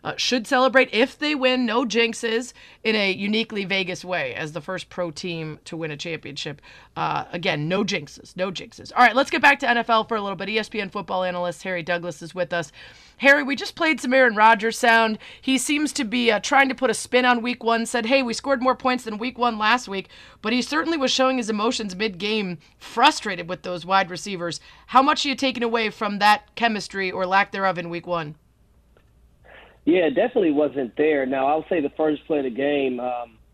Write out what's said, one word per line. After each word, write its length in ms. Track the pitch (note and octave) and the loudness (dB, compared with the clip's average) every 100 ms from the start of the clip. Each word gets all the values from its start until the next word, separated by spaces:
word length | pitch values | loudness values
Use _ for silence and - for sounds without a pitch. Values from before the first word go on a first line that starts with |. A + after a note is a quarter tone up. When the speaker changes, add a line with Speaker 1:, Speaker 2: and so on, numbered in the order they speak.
Speaker 1:
uh, 120 | D#3 - | -10 -4
should 320 | - B3+ G#3+ | -2 -2 0
celebrate 460 | C4 C4 C4 B3+ | 2 4 4 2
if 260 | G#3 C4 - | 2 0 0
they 160 | D4 D4+ | -4 0
win. 300 | B3+ B3+ B3 | 0 2 0
No 180 | A3 | 0
jinxes, 720 | C4 G#3+ A#3 A3 A#3 A3+ B3 - - - A3 | 0 0 0 -2 -4 -4 -4 -14 -20 -8 -2
in 100 | G#3+ | 0
a 160 | G3 | 0
uniquely 540 | F#3 G3+ A3 A3+ G#3+ F#3+ | 0 -2 -2 -2 -4 -4
Vegas 400 | F#3+ F3+ F3+ F3 | -2 -4 -6 -6
way, 280 | F3+ C3+ | -4 -4
as 200 | - D#3 | -6 -8
the 80 | D#3+ | -8
first 260 | D3 F#3 - | -8 -10 -10
pro 240 | - F3 | -6 -6
team 480 | D3+ F#3 E3 D#3 D3+ - | -6 -8 -8 -8 -12 -12
to 100 | E3 | -10
win 160 | D#3+ | -8
a 60 | D3 | -8
championship. 640 | E3+ D#3 - C#3 - D3 - - - - | -8 -10 -10 -12 -12 -12 -18 -20 -16 -6
Uh, 300 | D#3+ D3+ - | -4 -4 -6
again, 340 | F3 F3 D#3 D3+ | -6 -2 -2 0
no 160 | F#3+ | -2
jinxes, 500 | G#3 G3 C#3+ - - - | -2 -4 -8 -18 -20 -8
no 120 | F#3+ | -6
jinxes. 440 | F3 - - - - | -6 -14 -18 -10 4
All 80 | |
right, 120 | B3 A3 | 4 4
let's 140 | C#4 | 0
get 120 | E4 | 4
back 180 | D4 C#4 | 4 4
to 100 | B3 | 2
N 80 | A#3+ | 0
F 120 | A3+ | 2
L 160 | A3+ G#3+ | 2 2
for 100 | A3 | -4
a 60 | |
little 160 | G3+ F#3 | -4 -6
bit. 100 | G3 | -4
E 100 | A3 | -4
S 120 | G#3+ | -4
P 100 | A3 | -6
N 100 | G3 | -6
football 360 | G#3 G3 F#3+ F#3 | -8 -4 -4 -2
analyst 380 | F3+ F3 E3+ | -2 -4 -6
Harry 200 | F#3+ F3+ | -6 -6
Douglas 380 | E3+ F3 E3+ E3 | -2 -4 -4 -10
is 120 | E3 | -12
with 200 | F3+ F3 | -6 -2
us. 180 | F3 D#3 - - - - _ | -2 -4 -12 -20 -20 -20 _
Harry, 260 | C4 C#4+ | 6 6
we 120 | C4+ C#4 | 4 -4
just 200 | G4 - | -6 -2
played 240 | E4 C4 | 0 0
some 140 | B3+ C4 | 2 4
Aaron 200 | B3+ G#3 | 4 6
Rodgers 440 | A3 A3+ A3 A3+ | 6 6 2 0
sound. 400 | A#3+ A3+ A3+ G#3+ - - | 4 6 4 -2 -8 -10
He 180 | - C4 | -2 0
seems 340 | - D4 D4+ | 0 0 0
to 100 | - | -2
be, 280 | A#3+ B3 A#3+ | -2 0 2
uh, 80 | G#3 | 2
trying 300 | - C4+ C4+ | 2 4 4
to 60 | C4 | 2
put 140 | C4 | 0
a 40 | |
spin 300 | G#3+ - B3 | -2 0 2
on 200 | B3+ A#3+ | 4 2
week 200 | A#3 A#3+ | 0 -4
one, 220 | A3 A#3 A3+ | 0 0 0
said, 220 | A#3+ A3 | -2 2
"Hey, 160 | C#4 | 2
we 100 | B3 | 2
scored 300 | A3 - C#4 | -4 -2 0
more 120 | B3+ A#3+ | 2 0
points 280 | B3+ B3 | 0 -2
than 160 | A3 G#3+ | -4 -8
week 180 | B3 - | -8 -2
one 220 | A#3+ A3 | -2 0
last 280 | G#3+ - - | 2 2 0
week," 220 | G3 F#3 - - - | -8 -8 -18 -20 -8
but 120 | G#3+ | -2
he 80 | B3 | 0
certainly 360 | A#3+ D4+ D#4+ E4 | 0 -2 0 0
was 140 | C4 | 0
showing 260 | - C4 C4 | 2 2 2
his 120 | G#3+ | -2
emotions 460 | G#3+ A3+ B3+ G#3+ F3+ | -2 0 -2 -6 -4
mid-game, 600 | A3 F3 G3+ G#3+ F#3+ E3+ _ _ | -6 -4 -4 -2 -4 -8 _ _
frustrated 680 | - - D4 D4+ G#3+ F3+ E3 | -10 4 4 4 -6 -8 -8
with 140 | F3+ | -8
those 240 | - F3+ E3+ | -8 -8 0
wide 240 | F#3+ F#3 | 2 2
receivers. 500 | F3 G3+ F#3+ E3+ D#3 - - _ | -4 -8 -6 -6 -8 -14 -20 _
How 160 | B3 | 4
much 200 | C#4 D4+ | 4 2
are 60 | C#4+ | -2
you 60 | C4 | 0
taking 260 | C4+ B3 | 0 0
away 300 | A#3 A3+ A3 | -2 0 -2
from 260 | - G#3 G3+ | -4 -6 2
that 380 | G#3 G#3 - - | 4 4 0 -2
chemistry 560 | A3+ G#3 - G3 F#3+ | -2 0 -6 -4 -4
or 160 | F3+ F#3 | -2 0
lack 240 | F#3+ G3 | 2 2
thereof 260 | G3+ F#3+ F3+ | 0 -2 -2
in 120 | E3+ | -6
week 180 | E3+ E3+ | -8 -4
one? 280 | E3+ D3+ D3+ _ _ _ _ _ _ _ _ _ _ - - - _ - | -6 -6 -12 _ _ _ _ _ _ _ _ _ _ -20 -20 -20 _ 2
Speaker 2:
Yeah, 200 | F3+ E3 | 4 4
it 100 | C3+ | 2
definitely 360 | A#3 B3+ F3 | 0 2 2
wasn't 440 | C#3+ D3 B2+ B2 - | 2 0 0 -6 0
there. 300 | D3+ D3 C3 | 2 2 0
Now, 200 | C#3 C3+ | 0 0
I'll 180 | D#3 D#3 | 0 0
say 120 | F3+ | -2
the 100 | D3 | -2
first 360 | - D#3 D3 - | 0 -2 -2 -2
play 140 | D3+ | -2
of 40 | C3 | -2
the 40 | |
game, 480 | A#2 C#3 D3 C3+ B2 | -2 -2 0 0 -2
um, 380 | B2 B2 A#2+ A#2 _ | -6 -6 -10 -18 _